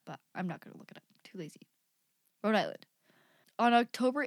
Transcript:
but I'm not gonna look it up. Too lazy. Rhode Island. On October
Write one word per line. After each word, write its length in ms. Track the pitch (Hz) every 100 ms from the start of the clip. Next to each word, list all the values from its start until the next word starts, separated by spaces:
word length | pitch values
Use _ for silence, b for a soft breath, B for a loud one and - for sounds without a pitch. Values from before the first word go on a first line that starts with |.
| -
but 120 | - _
I'm 140 | - 180
not 120 | 135
gonna 180 | - -
look 120 | -
it 60 | -
up. 80 | - _
Too 120 | - 185
lazy. 300 | 151 - _ _ _ _ _ _ _ _
Rhode 120 | 208
Island. 320 | 208 98 - - _ b b b b b -
On 160 | 240
October 500 | 240 233 - 254 277